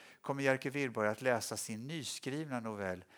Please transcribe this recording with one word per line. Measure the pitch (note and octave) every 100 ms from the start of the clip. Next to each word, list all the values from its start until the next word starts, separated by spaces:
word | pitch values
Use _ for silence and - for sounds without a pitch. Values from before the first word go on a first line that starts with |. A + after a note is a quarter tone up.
| - -
kommer | - C#3
Jerker | C#3 C3 C#3
Wirdborg | C#3 C3+ A2+ G#2+
att | G#2+
läsa | C3 A#2 - G#2+
sin | - A2 B2+
nyskrivna | E3 A#2+ - C3+ C#3+ D#3 B2
novell | A2+ G#2 F#2+ F2+ -